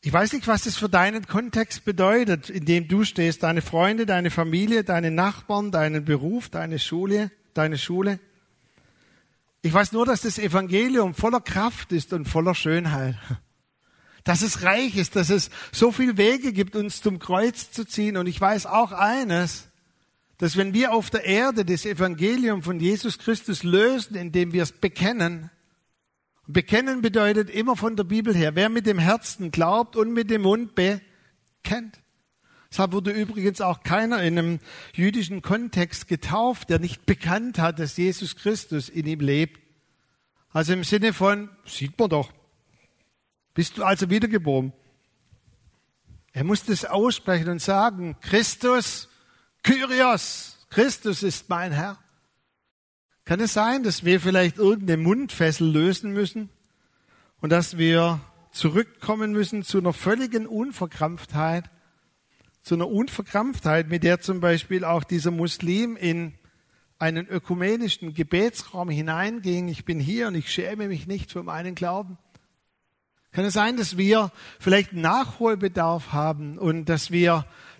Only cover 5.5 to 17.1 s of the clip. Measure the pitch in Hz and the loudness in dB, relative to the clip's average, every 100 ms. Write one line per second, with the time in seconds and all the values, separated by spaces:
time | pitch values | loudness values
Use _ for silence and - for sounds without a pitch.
5.5 | 208 208 175 156 156 147 147 143 233 233 | -2 0 0 0 0 0 0 0 -4 -6
6.5 | 160 165 160 - 165 196 208 208 _ _ | -8 -6 -4 -4 -2 0 0 0 _ _
7.5 | - 156 151 - 175 196 190 _ _ _ | -2 0 -2 -4 -2 0 -2 _ _ _
8.5 | _ _ _ _ _ _ _ _ _ _ | _ _ _ _ _ _ _ _ _ _
9.5 | _ 170 170 202 220 240 233 233 202 208 | _ 2 4 4 2 2 0 -2 -2 0
10.5 | 175 190 190 240 254 196 165 220 247 240 | 0 2 0 2 2 0 0 0 0 -2
11.5 | 185 220 - - 175 - 180 135 160 170 | -2 -2 -4 -4 -4 -2 -6 -2 0 2
12.5 | 175 160 165 170 147 131 120 - 127 _ | 0 0 0 0 -2 -2 -6 -8 -10 _
13.5 | _ _ _ _ _ _ _ - 175 208 | _ _ _ _ _ _ _ 0 0 0
14.5 | - 180 202 262 196 180 202 165 196 - | 0 2 2 2 0 0 0 2 2 0
15.5 | - - - 233 226 254 202 202 262 262 | -10 -12 2 2 4 0 4 4 4 0
16.5 | 196 190 214 208 - 214 | -2 -2 -2 -4 -2 -4